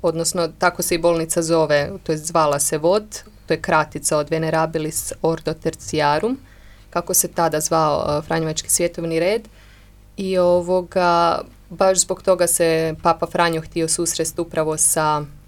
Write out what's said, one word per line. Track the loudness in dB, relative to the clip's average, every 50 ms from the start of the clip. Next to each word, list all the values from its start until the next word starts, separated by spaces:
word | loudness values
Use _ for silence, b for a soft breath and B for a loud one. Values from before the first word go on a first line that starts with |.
Odnosno, | 0 0 -2 0 -2 -2 -2 -2 -2 -4 -2 0
tako | 0 0 0 0
se | -2 -2 -2
i | 2
bolnica | 2 2 2 2 0 -2 -2 -2
zove, | 0 2 2 2 4 4 2 2 2 -2 -6 -10
to | -4 -4
jest | -4 -4 -4
zvala | -2 2 2 4 4 2 0
se | 0 -2 -2 0
vod, | 2 2 2 2 0 -4 -16 -16 -16 -18 -20 -20 -4
to | -4 -4
je | -4
kratica | 0 0 2 2 2 0 -6 -6 -4 0 0 0
od | 0 -2
Venerabilis | -2 -2 -2 0 0 0 0 0 -2 -4 -6 -4 -6 -8 -8 -8 -10 -2
Ordo | -2 -2 -2 -2 -4 -6 -8
Tertiarum, | -4 -6 -6 -6 -6 -10 -6 -2 0 2 2 2 0 0 -2 -4 -6 b b b b b b b b b b
kako | -6 -6 -4 0 -2
se | -2 -2 -2
tada | -2 0 0 2 2 0
zvao, | -2 0 2 2 2 2 2 0 0 -2 -2 -4
e, |
franjevački | -2 -2 -2 -2 -2 -2 -4 -6 -4 -2
svjetovni | -2 0 0 -2 -2 -4 -6 -2 -2 0
red. | 0 0 0 -2 -4 -10 b b b b b b b b b b -20 -18 -12
I | -8 -6 -2 0 2
ovoga, | 4 4 4 2 2 2 0 0 0 0 -2 0 2 4 4 4 4 2 2 0 -4 -10 -18 -20 -20 -18
baš | -2 2 2 2 4 2
zbog | 0 -2 -4 -2
toga | 2 2 2 4 2
se | 0 2 2 2 2 2 2 0 -2 -4 0
Papa | 2 2 2 2 -2
Franjo | -4 0 0 0 2 0 -2
htio | -6 -6 -4 -4 -2 -2
susrest | -2 -2 -2 -4 -2 -2 -4 -4 -4 -6
upravo | -6 -4 -2 -2 -2 -2 0
sa | 0 0 0 2 2 2 2 0 0 -2 -8 -14 -20 -20